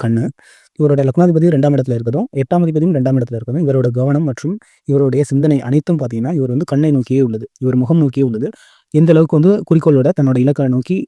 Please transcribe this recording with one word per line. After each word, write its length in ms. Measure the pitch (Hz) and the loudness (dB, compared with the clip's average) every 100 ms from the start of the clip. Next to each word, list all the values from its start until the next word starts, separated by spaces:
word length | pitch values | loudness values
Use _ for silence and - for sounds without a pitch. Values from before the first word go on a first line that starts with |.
கண்ணு. 200 | 117 113 139 - _ _ _ - | -2 -2 -2 -8 _ _ _ -2
இவரோட 220 | 147 143 | 0 2
லக்னாதிபதி 480 | 135 170 180 160 170 | 0 2 2 4 2
ரெண்டாம் 220 | 143 143 139 | 2 2 0
இடத்துல 200 | 127 117 | -2 -4
இருக்கட்டும், 300 | 120 131 254 139 | -4 -4 -4 -6
எட்டாம் 280 | 131 175 | -2 0
அதிபதியும் 320 | 170 156 175 147 | 0 0 0 0
ரெண்டாம் 200 | 127 131 | 0 0
இடத்துல 180 | 120 117 | -2 -6
இருக்கட்டும், 260 | 117 143 147 | -6 -2 0
இவரோட 240 | 131 123 | 0 0
கவனம் 340 | 120 135 147 156 | 0 0 0 -2
மற்றும் 260 | 120 147 208 - _ - | -4 -8 -8 -12 _ -4
இவருடைய 380 | 139 139 127 | 0 2 0
சிந்தனை 340 | 143 135 156 139 | 0 0 0 0
அனைத்தும் 380 | 123 147 165 160 | 0 -2 -2 -4
பாத்தீங்கன்னா, 320 | 123 113 123 | -4 -6 -4
இவர் 180 | 170 127 | -4 -2
வந்து 140 | 123 - | -4 -2
கண்ணை 200 | 143 156 | 0 0
நோக்கியே 300 | 139 120 131 | 0 0 0
உள்ளது, 260 | 127 110 110 _ | 0 -2 -10 _
இவர் 180 | 127 127 | -2 0
முகம் 180 | 123 165 | 2 2
நோக்கியே 220 | 143 135 131 | 2 0 -2
உள்ளது. 220 | 110 160 - _ _ _ | -2 -6 -10 _ _ _
எந்த 160 | 151 165 | 0 4
அளவுக்கு 240 | 160 160 156 | 4 4 2
வந்து 140 | 175 208 - | 2 2 0
குறிக்கோளோட 420 | 160 156 139 139 165 | 0 2 2 2 0
தன்னோட 200 | 135 127 | 0 2
இலக்கை 300 | 135 143 135 | 0 0 -2
நோக்கி 300 | 127 127 190 | -2 -4 -6